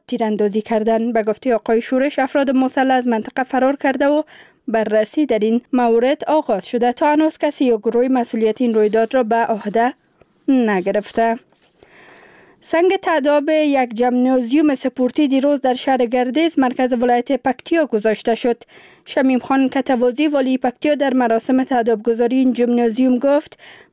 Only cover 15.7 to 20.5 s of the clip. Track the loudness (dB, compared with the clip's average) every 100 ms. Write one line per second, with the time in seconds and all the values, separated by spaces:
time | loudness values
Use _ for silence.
15.7 | -2 0 0 0 0 0 0 0 0 0
16.7 | 0 0 0 0 0 0 -2 -2 -4 -2
17.7 | -2 0 0 -2 -2 -2 -2 -2 -4 -8
18.7 | -20 -20 _ -6 0 2 0 0 0 0
19.7 | -2 -2 0 0 0 0 0 0